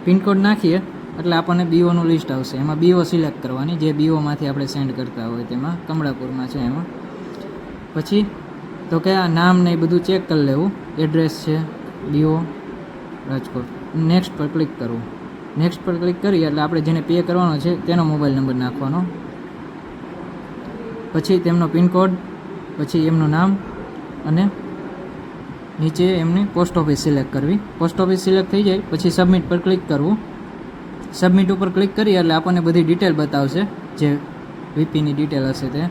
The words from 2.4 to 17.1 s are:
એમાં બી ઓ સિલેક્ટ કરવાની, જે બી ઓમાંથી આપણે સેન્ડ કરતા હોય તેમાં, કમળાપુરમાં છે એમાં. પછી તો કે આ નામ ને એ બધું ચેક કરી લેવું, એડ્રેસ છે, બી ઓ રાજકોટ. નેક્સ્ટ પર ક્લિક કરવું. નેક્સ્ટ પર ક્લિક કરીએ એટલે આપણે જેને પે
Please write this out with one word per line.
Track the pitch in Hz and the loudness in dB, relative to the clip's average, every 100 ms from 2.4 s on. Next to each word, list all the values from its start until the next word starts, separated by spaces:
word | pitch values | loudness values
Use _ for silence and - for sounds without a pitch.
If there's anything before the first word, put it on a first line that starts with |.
| 131 131 | -4 -4
એમાં | 147 156 | -2 4
બી | 175 | 6
ઓ | 180 | 6
સિલેક્ટ | 165 175 151 - | 4 0 0 -4
કરવાની, | 127 127 147 170 | -8 -4 -4 0
જે | 156 | 0
બી | 147 156 | 2 2
ઓમાંથી | 156 147 147 147 | 2 0 -2 -2
આપણે | 139 135 | -2 -4
સેન્ડ | 143 135 120 | -2 -4 -4
કરતા | 123 - 113 | -6 -6 -6
હોય | 117 | -6
તેમાં, | 113 120 147 170 - | -4 -4 -4 -6 -4
કમળાપુરમાં | 160 147 123 131 131 127 | -2 -2 -4 -6 -6 -6
છે | 143 | -4
એમાં. | 123 147 175 - - - - - - - - - - | -4 -4 -6 -10 -14 -14 -12 -12 -12 -14 -14 -16 -8
પછી | 156 156 202 202 - - - - - - | -8 0 2 0 -6 -14 -14 -14 -14 -2
તો | 165 | 0
કે | 190 | 2
આ | 190 180 | 2 2
નામ | 165 180 180 | 4 6 6
ને | 175 | 4
એ | 170 | 4
બધું | 165 175 | 2 2
ચેક | 175 185 180 | 2 0 2
કરી | 156 | 2
લેવું, | 139 135 190 196 - - | 4 2 0 -2 -10 -2
એડ્રેસ | 156 160 160 - - | 2 2 2 -2 -2
છે, | 156 160 - - - 147 | -2 -2 -8 -14 -10 -2
બી | 147 | 2
ઓ | 156 160 160 - - - - - - - 127 | 4 2 -2 -8 -12 -14 -14 -14 -14 -12 -6
રાજકોટ. | 135 - 131 123 - - 160 | -6 -6 -8 -8 -12 -8 0
નેક્સ્ટ | 160 180 180 - | 4 2 2 -4
પર | 147 | -4
ક્લિક | 160 147 - | 0 -2 -4
કરવું. | 117 117 113 - - - - 147 | -6 -6 -8 -12 -14 -14 -8 0
નેક્સ્ટ | 170 - | 0 0
પર | - | -4
ક્લિક | 170 175 175 | 0 0 0
કરીએ | 202 185 156 | 2 2 2
એટલે | 151 | 0
આપણે | 151 165 | 0 0
જેને | 151 165 | 2 0
પે | - | 2